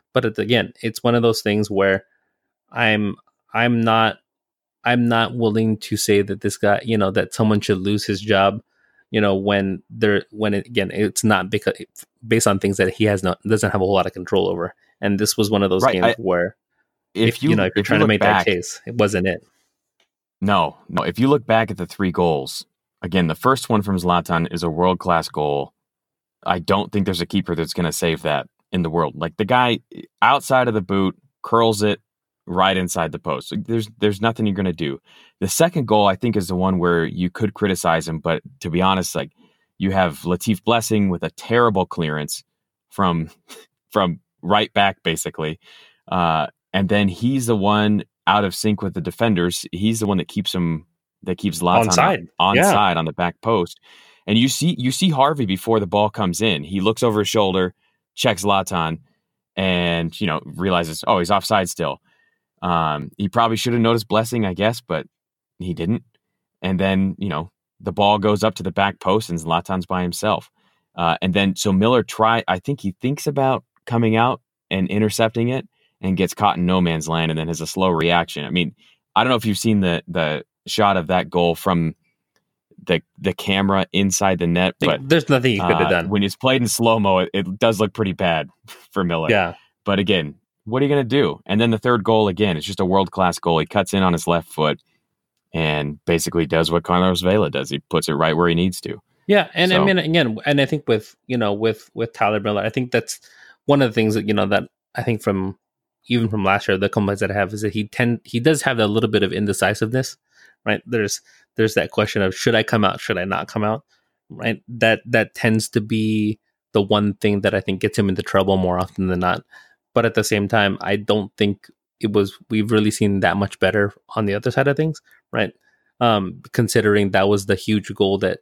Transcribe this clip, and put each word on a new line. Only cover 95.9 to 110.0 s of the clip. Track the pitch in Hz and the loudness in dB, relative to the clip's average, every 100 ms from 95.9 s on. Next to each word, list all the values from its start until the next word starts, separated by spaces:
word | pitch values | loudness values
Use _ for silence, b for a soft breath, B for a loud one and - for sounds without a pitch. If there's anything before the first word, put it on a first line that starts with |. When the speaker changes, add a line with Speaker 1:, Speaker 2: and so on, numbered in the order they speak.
| 73 - | -6 -2
Speaker 2:
basically | 85 - 87 80 | -2 0 -2 0
does | 82 80 | 0 2
what | 85 | 0
Carlos | 82 90 92 87 | 2 2 2 2
Vela | 90 107 78 | 2 2 2
does. | 67 67 | -2 -6
He | 69 - | -8 -4
puts | 82 80 | -2 -2
it | |
right | 73 80 80 | 0 2 2
where | 87 | 2
he | 85 | 2
needs | 92 90 | 0 -4
to. | - - _ _ - | -10 -12 _ _ 0
Speaker 1:
Yeah, | 202 - | 0 2
and | - 180 | -2 0
I | 185 | 2
Speaker 2:
So | 190 | 2
Speaker 1:
mean, | 185 | 2
again, | 156 170 127 110 147 | 2 2 0 -2 0
and | 143 | 2
I | 135 | 2
think | 151 - | -2 0
with, | 110 - _ - | -2 -2 _ -6
you | 123 | -2
know, | 107 | -2
with, | 101 113 107 - | 0 0 -2 -8
with | - 113 | -8 -8
Tyler | - 104 107 | 0 0 0
Miller, | 104 104 | 0 -2
I | 107 | -2
think | 131 123 | -2 -2
that's | 117 - - B B B B - | -2 -4 -10 B B B B 0
one | 143 | 2
of | 127 | 2
the | |
things | 107 110 107 | 2 0 0
that, | 101 | 0
you | |
know, | 104 98 | 0 2
that | 98 123 _ _ - | 0 -2 _ _ -6
I | |
think | 120 107 | -4 -2
from, | - 98 95 95 _ _ _ _ - | -2 -2 -4 -8 _ _ _ _ -4
even | 120 113 | 0 0
from | 104 | 0
last | 95 101 - | 2 0 2
year, | 95 | 0
the | 98 | 0
complaints | - 101 101 | 0 0 0
that | 98 | -2
I | 101 | 0
have | 95 | -2
is | 104 | -2
that | 107 | -4
he | 107 104 | -4 -6
tend-, | - 120 117 | -2 -2 -2
he | - 120 | -4 -2
does | 127 151 | 0 2
have | 135 120 | 0 0
that | 107 | 2
little | 110 110 | 2 0
bit | 104 | 0
of | 95 | 0
indecisiveness, | 92 104 98 95 107 113 127 | 0 -2 0 0 0 -2 -2